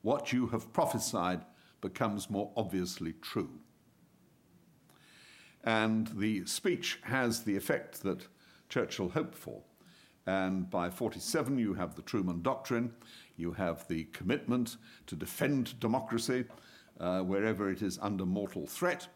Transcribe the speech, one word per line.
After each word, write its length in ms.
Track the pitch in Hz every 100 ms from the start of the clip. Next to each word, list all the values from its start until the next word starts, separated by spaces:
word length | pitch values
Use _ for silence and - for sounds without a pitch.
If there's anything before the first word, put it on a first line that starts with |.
what 300 | 104 143 -
you 140 | 127 117
have 240 | 117 -
prophesied 720 | - - 107 - 104 87 90 - - - -
becomes 500 | 95 - 113 101 -
more 220 | 98 104 -
obviously 580 | 104 95 90 - 82
true." 360 | 82 - 110 85 - - _ - _ - _ - _ _ - - - _ - - - - - - -
And 420 | 113 113 110 110 107
the 380 | 98 107 104 90
speech 540 | - 190 - - -
has 400 | - 131 123 113
the 140 | 107 98
effect 460 | - - - -
that 260 | 95 92 - _ - - _
Churchill 420 | 135 95 - 90
hoped 260 | 156 - -
for. 260 | - 52 - _ - - - _ -
And 440 | 95 92 95 92
by 200 | 90 87
forty-seven, 680 | 90 90 87 - 160 127 135
you 160 | 107
have 200 | 92 87
the 80 | -
Truman 400 | - 110 90 85
Doctrine, 520 | 104 131 - 120 120 117 - - - -
you 160 | 85
have 360 | 85 90 80 -
the 160 | 82
commitment 720 | 78 - 90 147 - 123 117 - - - -
to 100 | -
defend 640 | - - 135 139 117 -
democracy, 640 | 117 120 - 117 123 127 123 - - - - -
uh, 200 | 87 92
wherever 500 | 92 98 110 98 101
it 120 | 92
is 160 | 101 -
under 240 | 104 98 92
mortal 400 | 98 101 95 73
threat 420 | - 175 143 -